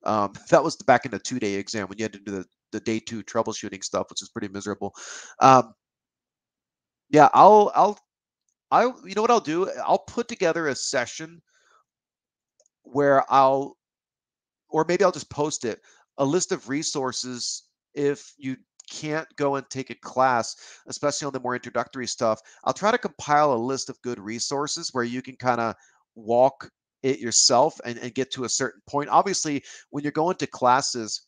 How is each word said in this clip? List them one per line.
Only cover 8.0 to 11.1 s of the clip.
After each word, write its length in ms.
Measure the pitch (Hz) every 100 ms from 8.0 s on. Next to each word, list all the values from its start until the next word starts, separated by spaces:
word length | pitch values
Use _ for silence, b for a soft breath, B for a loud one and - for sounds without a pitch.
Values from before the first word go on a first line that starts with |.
| _ _ _ _ _ _ _
I, 120 | 151 233 262 180
you 80 | 190
know 60 |
what 100 | 220
I'll 80 | 240
do? 300 | 143 160 190 - 110
I'll 140 | 190
put 280 | - - -
together 400 | 233 175 165 160
a 80 | 127
session 680 | - 135 120